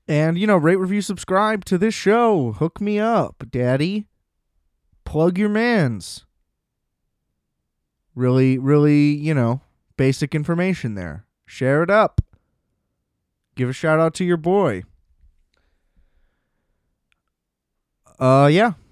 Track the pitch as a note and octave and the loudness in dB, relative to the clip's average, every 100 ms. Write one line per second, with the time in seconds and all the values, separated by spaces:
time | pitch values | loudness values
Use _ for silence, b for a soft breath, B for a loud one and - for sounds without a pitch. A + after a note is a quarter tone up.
0 | - D3+ D#3+ E3+ G#3+ F#3 D3+ F#3+ F#3 G#3 | -4 0 0 0 2 2 2 2 0 -4
1 | F#3+ F#3 - F#3+ G#3+ A3 - F3+ A3 - | -4 -8 -4 0 0 -2 -2 -2 -2 -2
2 | F#3+ A3+ A#3 F#3+ A#2+ G#2 D#3+ - G3+ G#3 | 0 2 2 0 -2 -4 -6 -4 -4 -2
3 | A3+ A3 A2 - A#2 B2 B2 C3+ E3 G#3 | 0 0 -2 -8 -10 -4 0 0 -2 -4
4 | G#3 _ _ _ _ _ _ _ _ _ | -8 _ _ _ _ _ _ _ _ _
5 | - D3+ E3+ F#3 G#3 G#3+ A#3+ A3+ C3+ G#2 | -8 0 0 0 -2 0 0 0 0 -4
6 | - - _ _ _ _ _ _ _ _ | -12 -18 _ _ _ _ _ _ _ _
7 | _ _ _ _ _ _ _ _ _ _ | _ _ _ _ _ _ _ _ _ _
8 | _ - B2+ C3 C3 C3 C3+ D3 D3 D3 | _ -4 0 2 2 2 2 2 4 4
9 | D3 D3 D3+ D3 A#2 C3 _ _ _ - | 2 0 -2 0 0 -2 _ _ _ -2
10 | C3+ C3 D3 D3+ D3+ E3+ F#3 F3 A#2+ G2+ | 0 0 -2 -4 -4 -2 -2 -4 -6 -8
11 | F2 D#2 - _ _ - B2+ D3 E3+ G#3 | -10 -12 -18 _ _ -4 0 0 2 2
12 | G3 - - _ _ _ _ _ _ _ | 2 -2 -8 _ _ _ _ _ _ _
13 | _ _ _ _ _ - B2 C3 D#3+ D#3 | _ _ _ _ _ -6 -6 -4 -2 0
14 | E3 - F3+ E3+ D#3+ G3+ E3 F#2+ - _ | 0 -2 -2 -2 0 0 0 -4 -10 _
15 | _ _ _ _ _ _ _ _ _ _ | _ _ _ _ _ _ _ _ _ _
16 | _ _ _ _ _ _ _ _ _ _ | _ _ _ _ _ _ _ _ _ _
17 | _ _ _ _ _ _ _ _ _ _ | _ _ _ _ _ _ _ _ _ _
18 | _ - C3 C3+ C#3+ E3 A3+ E3 _ | _ -2 2 4 6 4 2 -2 _